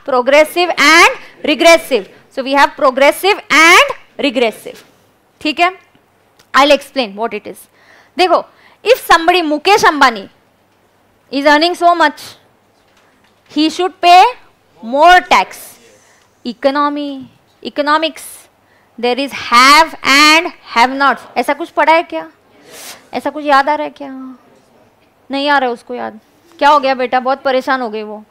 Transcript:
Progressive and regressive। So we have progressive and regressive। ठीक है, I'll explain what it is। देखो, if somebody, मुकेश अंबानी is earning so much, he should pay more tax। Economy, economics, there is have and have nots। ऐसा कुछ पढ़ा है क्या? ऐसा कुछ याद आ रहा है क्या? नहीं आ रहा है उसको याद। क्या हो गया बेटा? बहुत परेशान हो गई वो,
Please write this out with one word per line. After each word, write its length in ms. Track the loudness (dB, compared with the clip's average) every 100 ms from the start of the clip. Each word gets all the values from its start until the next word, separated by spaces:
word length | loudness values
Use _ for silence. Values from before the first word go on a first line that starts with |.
| -4
Progressive 680 | -2 2 2 2 0 -4 0
and 300 | 2 4 4 0 -12 -8 -4
regressive। 580 | 0 4 2 2 -6 -6 -16 _ -10
So 80 |
we 120 | -4 0
have 120 | 0 0
progressive 640 | -2 2 2 2 0 -2 0
and 400 | 2 4 4 2 -4 _ -8 -6
regressive। 520 | -2 -4 -4 -14 -20 _ _ _ _ _ _
ठीक 180 | -8 -2
है, 120 | -2 -4 _ _ _ _ _ _ _ 2
I'll 200 | 2 2
explain 380 | -2 -8 -8 -8
what 120 | -10
it 180 | -10 -14
is। 100 | -18 -20 _ _ _ _ -2
देखो, 280 | 0 0 -2 _ _ _ -2
if 100 | 0 2
somebody, 360 | 2 2 0
मुकेश 420 | 0 -2 0 2 2
अंबानी 420 | 2 0 0 -10 _ _ _ _ _ _ _ _ _ _
is 140 | -2 2
earning 360 | 2 0 0
so 120 | 0 2
much, 200 | 0 -4 -14 -20 _ _ _ _ _ _ _ _ _ _ _ -4
he 120 | -4
should 240 | -2 -6 -2 4
pay 200 | 6 6 0 _ _ _ _ -6
more 360 | 2 4 4
tax। 240 | 2 0 -2 -8 -20 -20 _ _ _ _ _ _ -14
Economy, 760 | -6 -4 -2 -4 -6 -10 -12 -18 _ _ _ -12
economics, 560 | -8 -2 -2 -2 -8 -18 -20 _ _ _ _ _ -8
there 280 | -4 -4 -6
is 40 | -10 -2
have 420 | 2 4 4 2 -2 -2
and 380 | 2 4 2 -2 -8 -6 0
have 200 | 0 0
nots। 180 | -2 -2 -6 -6
ऐसा 160 | -4
कुछ 160 | -6 -6
पढ़ा 240 | -2 2
है 100 | 0
क्या? 240 | -2 -8 -12 _ _ _ -20 -20 -20 -20 _
ऐसा 160 | -10 -8
कुछ 160 | -6 0
याद 240 | 0 0
आ 60 | -4
रहा 80 |
है 60 | -6
क्या? 480 | -12 -18 -16 -18 -20 _ _ _ _ _ _ _ _ -12
नहीं 180 | -6 -2
आ 80 | 0
रहा 100 | 0
है 60 |
उसको 220 | -4 -12 -12
याद। 240 | -12 -14 _ _ _ -2
क्या 100 | 2
हो 100 | 2
गया 140 | 2
बेटा? 260 | -2 -2 -2
बहुत 220 | -2 -4
परेशान 400 | -2 -2 -2 -4
हो 80 | -6
गई 140 | -10
वो, 200 | -12 -14 -20